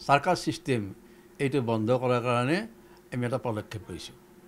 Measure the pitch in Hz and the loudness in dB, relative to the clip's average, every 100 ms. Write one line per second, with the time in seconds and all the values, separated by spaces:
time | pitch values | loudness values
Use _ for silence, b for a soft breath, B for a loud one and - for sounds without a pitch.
0 | - 143 185 175 - - - 123 98 - | 4 4 4 0 -2 -4 -2 -2 -2 -10
1 | b b b b 139 143 117 113 110 127 | b b b b -2 0 0 0 2 2
2 | 123 123 120 120 123 175 226 - b b | 2 2 2 2 2 0 -4 -12 b b
3 | - 127 120 127 123 107 98 104 - 87 | -8 -4 -2 -2 -2 -4 -6 -10 -10 -12
4 | - - - - | -12 -18 -20 -20